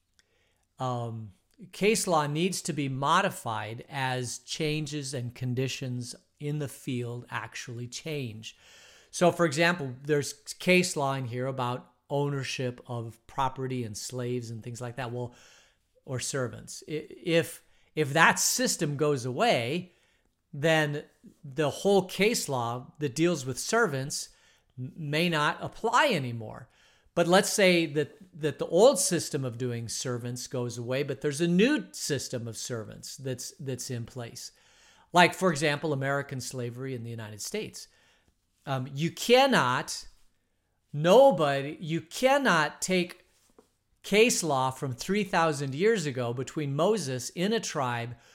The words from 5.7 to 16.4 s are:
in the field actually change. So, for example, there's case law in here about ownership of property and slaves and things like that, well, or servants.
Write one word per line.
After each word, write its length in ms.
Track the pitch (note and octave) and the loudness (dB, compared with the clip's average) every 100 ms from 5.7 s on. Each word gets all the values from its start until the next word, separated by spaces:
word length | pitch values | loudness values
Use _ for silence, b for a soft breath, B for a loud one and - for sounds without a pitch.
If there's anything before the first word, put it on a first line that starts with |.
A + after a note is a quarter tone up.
| - C3 B2 A#2+ - _ _ | -4 -6 -6 -8 -14 _ _
in 180 | D3 D3+ | -6 -6
the 100 | C#3+ | -6
field 580 | - - B2 A#2+ A#2+ A#2+ | -8 -6 -4 -4 -8 -8
actually 560 | A#2+ A2 - - A#2 B2 | -8 -8 -12 -12 -12 -10
change. 720 | - E3 D3 B2 G#2+ A2+ B B B B B B | -10 -8 -6 -8 -10 -14 B B B B B B
So, 200 | - F3 | 2 2
for 140 | E3+ | 4
example, 500 | E3+ C3+ E3+ F3+ C3+ B2 | 2 4 2 2 -4 -8
there's 300 | C#3+ D3 C3+ - - - | 0 0 0 -8 -16 -6
case 380 | F3+ F3+ F3+ D#3 | 4 4 4 0
law 160 | C#3 | -2
in 140 | C3+ B2 | -2 -4
here 200 | B2 C3 | -4 -4
about 440 | C3 A#2+ B2 - _ _ | -2 -4 -4 -8 _ _
ownership 720 | C#3+ C#3+ C#3+ B2+ - B2+ B2 - | -2 0 -2 -4 -4 -4 -6 -8
of 320 | A#2+ A2+ - - | -8 -8 -12 -10
property 580 | - C3 C3 C3 B2+ | -2 -2 -2 -4 -4
and 100 | A2+ | -6
slaves 560 | G#2 - B2+ B2 B2 A2+ | -8 -10 -8 -4 -6 -6
and 120 | A2+ | -12
things 180 | B2 A2+ | -12 -10
like 160 | B2 A#2+ | -10 -8
that, 160 | B2 | -8
well, 220 | A#2+ B2 B B B B B _ _ - | -6 -8 B B B B B _ _ -8
or 120 | B2+ | -6
servants. 640 | - C#3 | -4 -4